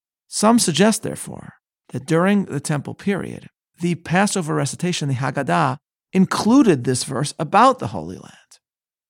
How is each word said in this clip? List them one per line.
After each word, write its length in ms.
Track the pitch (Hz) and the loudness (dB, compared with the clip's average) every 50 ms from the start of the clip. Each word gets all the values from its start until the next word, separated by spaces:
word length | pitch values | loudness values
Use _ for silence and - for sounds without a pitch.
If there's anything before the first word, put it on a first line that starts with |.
| _ _ _ _ _ | _ _ _ _ _
Some 320 | _ - - 208 214 240 233 | _ -6 0 2 4 4 4
suggest, 440 | - - 156 139 196 226 208 - - | 4 2 2 4 4 4 2 0 -4
therefore, 520 | - 69 - - - - - - - - _ _ _ _ _ _ _ | -8 -10 -10 -12 -14 -14 -16 -16 -20 -20 _ _ _ _ _ _ _
that 180 | - 127 131 | -10 -10 -4
during 400 | - 160 165 175 196 208 202 180 | 0 0 2 4 4 2 2 0
the 140 | - - 143 | -2 -6 -8
Temple 340 | - - 156 139 - - 113 | -4 -4 -4 -4 -4 -8 -12
period, 560 | - - 202 202 170 - 60 58 - - - _ _ _ _ _ _ | -8 -4 -4 -4 -4 -6 -8 -12 -14 -16 -20 _ _ _ _ _ _
the 160 | 170 180 170 | -4 -2 -2
Passover 580 | - - - 156 185 208 202 - 202 165 147 156 | -4 -4 -2 0 0 0 0 -2 -4 -4 -2 -2
recitation, 540 | 151 143 135 - - - 180 175 - 156 139 | -2 -2 -4 -6 -6 -6 -4 -4 -4 -4 -4
the 60 | 135 | -4
Haggadah, 640 | 120 139 135 135 147 135 127 170 175 156 131 127 - _ _ _ _ _ _ - | -2 -4 -4 -4 -4 -2 -2 0 0 0 0 -2 -6 _ _ _ _ _ _ 0
included 720 | 190 190 - - - - 208 240 285 285 226 160 127 120 | 2 2 2 0 -2 2 4 6 6 6 6 4 2 2
this 200 | 131 127 123 - | -2 -2 -2 -4
verse 300 | - 135 117 147 143 - - | -6 -4 -4 -4 -4 -4 -6
about 400 | 160 147 165 202 240 269 247 247 | -6 0 4 4 6 4 4 0
the 100 | - 110 | -4 -8
Holy 280 | 110 90 76 85 92 | -8 -8 -10 -10 -12
Land. 180 | - - - - _ _ _ - _ _ _ _ _ _ _ _ _ _ _ | -14 -18 -20 -20 _ _ _ -20 _ _ _ _ _ _ _ _ _ _ _